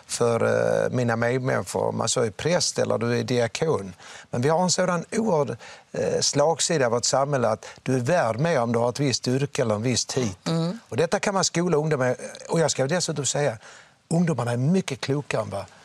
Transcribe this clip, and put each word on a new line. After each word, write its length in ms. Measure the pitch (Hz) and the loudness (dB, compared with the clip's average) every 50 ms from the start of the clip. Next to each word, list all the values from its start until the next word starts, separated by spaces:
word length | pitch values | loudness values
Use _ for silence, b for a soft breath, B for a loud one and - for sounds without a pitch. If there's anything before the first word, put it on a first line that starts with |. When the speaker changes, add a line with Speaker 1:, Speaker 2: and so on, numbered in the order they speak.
| B | B
Speaker 1:
för, 380 | B - - 120 117 117 113 110 113 113 113 117 113 113 110 107 | B -2 0 2 2 2 4 2 2 2 2 2 2 2 2 2
eh, 60 | - | 2
mina 260 | - 127 123 117 113 | 0 0 0 0 0
medmänniskor." 720 | 113 120 120 127 131 127 127 127 117 98 - - 95 110 110 | 2 2 0 0 0 0 0 -2 -2 -2 -2 -2 -2 0 0
Om 80 | 107 110 | 0 -2
man 100 | 117 113 | -2 0
så 120 | - 127 | 0 0
är 100 | 120 110 | 0 -2
präst 480 | - - - 151 175 175 - - - - | -2 -2 -2 0 0 0 0 0 -2 0
eller 200 | 117 110 107 107 | 0 0 0 0
du 200 | 113 120 120 117 | 0 0 0 0
är 60 | 113 | 0
diakon. 680 | 110 127 120 117 113 - - 160 165 135 98 98 92 87 B B B B B B B | 0 0 0 0 0 0 -2 0 0 0 0 -2 -6 -14 B B B B B B B
Men 120 | - 123 123 | -4 0 0
vi 60 | 147 | 2
har 140 | 160 165 185 | 2 2 2
en 80 | 180 | 2
sådan 340 | - - 185 180 180 170 165 - - | 2 0 0 0 0 -2 -4 -4 -4
oerhörd, 440 | - 226 214 175 151 139 120 120 - B B B B B B - | -2 0 2 2 2 0 0 -4 -10 B B B B B B -6
eh, 280 | - - - - 82 | -4 -2 0 0 0
slagsida 640 | - - - 139 143 160 165 - - - 175 151 127 | 0 0 2 2 4 4 2 2 0 0 2 2 2
i 20 | 117 | 2
vårt 160 | 113 120 117 | 2 0 0
samhälle 440 | - - 131 139 143 147 131 117 110 | 2 2 2 2 2 0 2 2 2
att 180 | 110 - - - - - - | 0 0 -4 -12 -18 -10 -4
du 120 | - 131 | 0 0
är 60 | 131 | 0
värd 360 | 120 127 175 175 139 113 113 117 | 2 2 2 2 2 2 0 0
mer 220 | 151 170 170 131 117 | 0 2 2 2 2
om 100 | 117 120 | 2 2
du 60 | 117 | 2
har 100 | 117 123 | 2 0
ett 120 | 120 - | 0 0
visst 280 | 147 135 113 - - 127 | 0 0 0 -2 0 0
yrke 340 | 123 135 143 135 - - 127 | 0 0 0 -2 -2 0 0
eller 120 | 113 107 | 0 0
en 80 | 104 110 | 0 0
viss 220 | 131 120 - - | 0 0 -2 -2
titel. 460 | - - 135 123 107 92 - - 170 165 | -2 -2 -2 -2 -2 -4 -6 -4 -2 -2
Speaker 2:
Mm. 260 | 165 165 170 208 233 - - | -2 -2 -2 -4 -8 -10 -6
Speaker 1:
Och 80 | - | -2
detta 240 | 117 160 170 - 196 | 0 0 0 0 -2
kan 140 | - 214 196 | -2 0 0
man 100 | 190 175 | 0 0
skola 320 | - - - 180 180 160 | 0 0 0 0 2 2
ungdomar. 400 | 147 127 127 156 131 127 127 - - - - - - - - | 2 2 2 0 2 2 0 0 -2 -6 -12 -14 -14 -8 -2
Och 120 | - 170 | 0 2
jag 100 | 160 135 | 2 2
ska 160 | - - 131 | 2 0 0
dessutom 400 | 139 170 180 165 - 156 143 135 | 0 0 0 -2 -2 -4 -2 -2
säga, 320 | - - 147 147 135 110 107 B B B B B B B B B - | -2 0 0 0 0 -2 -4 B B B B B B B B B -2
ungdomarna 440 | 160 170 180 170 156 120 120 120 120 | 0 2 2 2 2 0 0 -2 0
är 40 | |
mycket 440 | 120 127 147 185 190 - - 135 - | 0 2 2 2 2 2 -2 -4 -6
klokare 420 | - - 135 147 139 - - 127 107 | -2 -2 -2 -2 -2 -4 -2 -4 -2
än 80 | 101 | -4
vad 140 | 101 98 95 - B B B | -6 -8 -8 -10 B B B